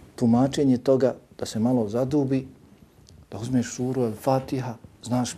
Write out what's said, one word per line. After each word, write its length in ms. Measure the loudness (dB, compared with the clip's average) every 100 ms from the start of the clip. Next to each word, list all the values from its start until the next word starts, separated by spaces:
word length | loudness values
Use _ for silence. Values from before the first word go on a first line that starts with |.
| -18 -2
tumačenje 640 | 2 4 2 2 2 2
toga, 380 | 4 4 2 0 -10 -14
da 60 | -8
se 140 | -2
malo 300 | 0 2 0
zadubi, 580 | -2 0 0 0 -2 -4 -14 -20 -20 -20 _ -20 -20 -16
da 60 | -10
uzmeš 380 | -2 -2 -2 -4
suru 260 | -4 -2
Al-Fatiha, 720 | -2 -2 0 0 0 -6 -6 -10 -16 -16
znaš 320 | -4 -2 -2